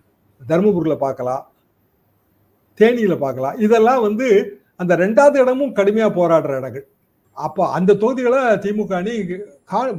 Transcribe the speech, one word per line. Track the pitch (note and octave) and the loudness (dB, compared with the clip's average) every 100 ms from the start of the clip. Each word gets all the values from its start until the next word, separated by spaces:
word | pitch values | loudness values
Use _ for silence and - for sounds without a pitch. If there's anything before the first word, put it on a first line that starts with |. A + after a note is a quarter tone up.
| _ _ _ _ | _ _ _ _
தருமபுரியில | A#2+ E3 G#3 F3 D#3 C#3+ | -2 0 2 0 -2 -2
பார்க்கலாம், | C3+ C3+ B2+ C3 - _ _ _ _ _ _ _ _ _ _ _ _ - | -4 -4 -6 -6 -10 _ _ _ _ _ _ _ _ _ _ _ _ 2
தேனியில | A3 B3 G3+ D#3 | 2 2 0 0
பார்க்கலாம். | C3+ B2+ C3 A3+ | -4 -4 -6 -2
இதெல்லாம் | G#3+ A3+ A3 C4+ | 2 4 4 2
வந்து | G#3 G#3+ C4 G3+ B3 - _ - | 0 0 2 2 0 -10 _ -6
அந்த | F3 E3+ | 0 0
ரெண்டாவது | F#3+ A3+ C#4+ C#4 | 2 4 4 4
இடமும் | B3+ C4 C#4 G3 | 0 0 -2 0
கடுமையா | G3+ G#3+ G#3+ F3 | 0 2 0 2
போராடுற | E3+ E3 C#3+ C3+ | 2 2 0 -6
இடங்கள். | B2+ C3 - _ _ _ _ - | -8 -12 -16 _ _ _ _ -10
அப்போ | D3+ - D3+ | -8 -4 -2
அந்த | C#3+ F#3 G3 | 0 2 2
தொகுதிகளை | A3 C4 B3 C4 B3 G3 | 0 0 0 2 2 0
திமுக | G3 G#3 F#3 | -2 -4 -4
அணி | F#3 G3+ A#3 F3 F3+ G#3 _ - | -4 -4 -6 -8 -10 -14 _ -6
கா-, | G3+ C4 | -4 -4